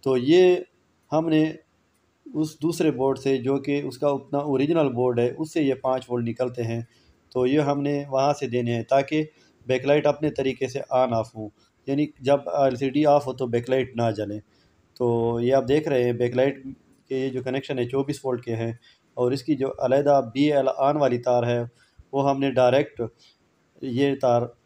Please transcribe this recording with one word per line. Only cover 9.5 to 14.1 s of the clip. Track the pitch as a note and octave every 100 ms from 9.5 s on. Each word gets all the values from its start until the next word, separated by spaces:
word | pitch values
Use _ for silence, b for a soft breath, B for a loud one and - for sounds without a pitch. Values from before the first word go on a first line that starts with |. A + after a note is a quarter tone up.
| _ -
बैकलाइट | B2+ C3 D3 D3
अपने | C#3+ D3+
तरीके | D3 C3+ B2+ C3
से | B2+
on | - C3 B2+
off | A#2 A2 A2+
हो, | G#2+ _ b _ -
यानी | C#3 D3 -
जब | C3 C#3 C3+ D3+ C#3
एलसीडी | B2 C3+ C3+
ऑफ | D3+ C#3+ C3
हो |
तो | B2+ B2+
बैकलाइट | A#2 A#2+ C3 B2+ A#2
ना | A#2